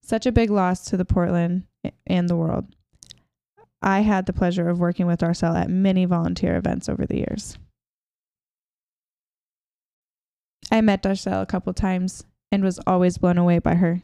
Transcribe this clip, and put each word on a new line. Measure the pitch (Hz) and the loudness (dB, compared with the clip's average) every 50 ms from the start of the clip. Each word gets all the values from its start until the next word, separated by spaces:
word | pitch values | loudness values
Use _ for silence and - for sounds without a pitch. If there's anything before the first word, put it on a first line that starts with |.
Such | _ - 233 226 - | _ -4 -4 -2 0
a | 254 | 2
big | 226 233 226 214 | 4 4 4 4
loss | 208 202 185 180 185 185 - | 2 2 2 2 0 -2 -4
to | - - 185 | -6 -4 -4
the | 180 | 0
Portland | - - 190 175 175 175 175 170 170 175 185 180 _ _ _ _ | 0 0 0 2 2 2 0 0 0 -2 -4 -6 _ _ _ _
a-, | - - _ _ - | -10 -10 _ _ -2
and | 185 180 175 175 | 0 0 2 0
the | 175 | 0
world. | 170 165 160 170 - - 196 - _ _ _ _ _ - - - _ _ _ _ _ _ _ _ _ 453 _ _ _ | 0 0 -2 -2 -4 -4 -6 -12 _ _ _ _ _ -20 -20 -20 _ _ _ _ _ _ _ _ _ -20 _ _ _
I | - 190 196 196 | -2 0 2 2
had | 208 214 208 190 185 | 2 2 2 0 0
the | - 180 | -4 -2
pleasure | - 190 175 175 185 170 170 | 0 0 0 0 0 0 -2
of | 175 175 | 0 0
working | 175 175 180 - 180 | 0 -2 0 0 0
with | 175 170 170 | 0 0 0
Darcel | - 165 175 - - 165 165 | 0 -2 0 0 0 0 0
at | 165 175 170 | 0 -2 0
many | 175 185 196 196 190 185 185 | 0 0 2 2 2 2 2
volunteer | 180 180 170 170 170 180 - - 170 - - | 2 0 0 0 -2 -2 -2 0 0 0 0
events | 190 180 - - - - | 0 -2 -4 -4 -4 -6
over | - - - | -4 -4 -4
the | - - - | -4 -2 -4
years. | - - - - - - - - - _ _ _ _ _ _ _ _ _ _ _ _ _ _ _ _ _ _ _ _ _ _ _ _ _ _ _ _ _ _ _ _ _ _ _ _ _ _ _ _ _ _ _ _ _ _ _ _ _ _ _ _ _ _ _ _ _ _ _ - - | -4 -4 -6 -8 -10 -12 -18 -20 -20 _ _ _ _ _ _ _ _ _ _ _ _ _ _ _ _ _ _ _ _ _ _ _ _ _ _ _ _ _ _ _ _ _ _ _ _ _ _ _ _ _ _ _ _ _ _ _ _ _ _ _ _ _ _ _ _ _ _ _ -6 -2
I | 220 220 | 0 2
met | 220 214 196 190 - | 4 2 2 2 0
Darcel | 196 196 190 - 196 190 190 | -2 -4 -2 -4 -4 -4 -4
a | 190 | -4
couple | - - 185 - - 185 | -4 -4 -4 -4 -4 -4
times | - - 190 185 185 185 185 - - - _ _ _ _ _ | -2 -2 -2 0 -2 -4 -4 -6 -10 -20 _ _ _ _ _
and | - 196 190 | -2 0 0
was | 190 185 - - - | 0 -2 -2 -2 0
always | 185 180 180 180 175 - | 2 4 2 2 2 2
blown | - 180 175 175 | 2 2 4 4
away | 175 175 175 170 | 4 4 4 4
by | - - - | 2 2 2
her. | 175 185 170 170 180 | 2 2 2 0 -2